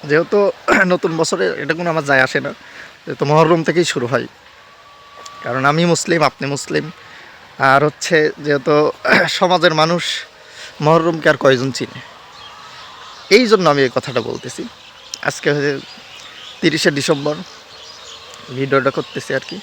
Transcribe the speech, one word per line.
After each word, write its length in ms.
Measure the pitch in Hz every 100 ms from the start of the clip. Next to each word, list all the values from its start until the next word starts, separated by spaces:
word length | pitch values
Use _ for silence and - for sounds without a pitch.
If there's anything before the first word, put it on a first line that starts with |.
| 147
যেহেতু 300 | 151 170 208 202 - -
<clears throat> 260 | - 185
নতুন 200 | 180 - 160
বছরে 280 | 160 180 185 -
এটা 120 | 143
কোনো 140 | 160 175
আমার 140 | 160
যায় 180 | 143 135 131
আসে 120 | 143
না, 120 | 135 - - - - -
যেহেতু 200 | - 139
মহররম 360 | 143 151 160 165
থেকেই 240 | 156 160 165
শুরু 140 | 139 120
হয়। 200 | 127 120 - - - - - - - - - - -
কারণ 200 | - 127
আমি 180 | 135 156
মুসলিম, 360 | 175 160 - 170
আপনি 220 | 143 - 135
মুসলিম, 380 | 143 - 156 156 - - - - - - -
আর 220 | 135 135
হচ্ছে 320 | 151 - - 165 151 -
যেহেতু 360 | 147 143 147 147 151 -
<clears throat> 340 | - - 160 -
সমাজের 360 | 180 180 170
মানুষ 300 | 156 160 175 - - - - - - - -
মহররমকে 460 | 151 165 165 160 156
আর 80 | 143
কয়জন 340 | 139 131 135
চিনে, 300 | 123 113 131 - - - - - - - - - - - - -
এই 140 | 202 240
জন্য 180 | 208 165
আমি 120 | 143
এই 100 | 131
কথাটা 260 | 127 - 120
বলতেছি। 420 | 113 - 127 - 226 - - - - -
আজকে 260 | - - 160
হচ্ছে 200 | 147 143 139 - - - - - - - -
তিরিশে 300 | 170 160 165
ডিসেম্বর, 440 | 143 135 147 147 156 185 - - - - - - - - - -
ভিডিওটা 400 | 127 139 135 131
করতেছি 400 | 160 139 143 -
আর 100 | 135 -
কি। 100 | 190